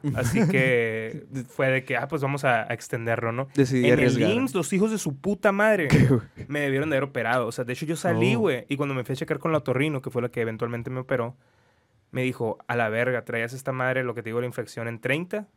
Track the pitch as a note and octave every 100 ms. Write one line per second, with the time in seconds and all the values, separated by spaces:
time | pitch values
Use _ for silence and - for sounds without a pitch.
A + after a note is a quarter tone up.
0 | D3 A#2+ B2 F#3 F#3 C3+ C3 A#2+ A2+ A2
1 | A2+ A2 - C3+ B2 - C3+ C3 C3 B2
2 | C#3 D#3+ C3+ C#3 C#3 A#2 - A#2 - B2
3 | A#2 A2+ A2+ A#2+ C3+ - C3 B2+ B2 B2
4 | B2+ B2 A2+ A3+ C4 F#3+ D#3 F#3+ A3 A3
5 | - C3+ F#3+ G3+ G#3 G3 G#3+ G#3 C#3+ -
6 | B2+ B2 - - - D3 C#3+ C3+ D#3 C3+
7 | C#3 C#3 A2+ B2+ A#2 A#2 B2 B2 D3+ E3
8 | - A2+ - A3+ G#3 B2 - C#3 C#3+ C3+
9 | A#2+ C3 D#3+ D3 E3+ D#3+ - B2+ D3+ C#3
10 | B2+ B2 A#2+ - A2+ A2 A#2 A#2+ A#2 B2+
11 | B2+ B2+ A#2 - _ _ _ _ _ _
12 | _ B2+ B2+ B2 A2+ - - A#2+ A2+ A2
13 | B2 B2 A2+ A2+ A#2 C3 C#3 C3 B2+ C3
14 | B2 A#2 A2 A#2 B2 A#2 A2 - A#2 A#2
15 | B2+ D3 F3+ G#3 G#3